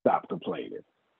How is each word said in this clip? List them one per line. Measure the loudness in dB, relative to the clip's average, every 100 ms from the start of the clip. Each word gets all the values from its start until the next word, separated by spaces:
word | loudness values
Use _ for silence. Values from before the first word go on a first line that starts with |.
Stop | 4 4 0
complaining." | -4 -4 -4 -6 -10 -14 _ _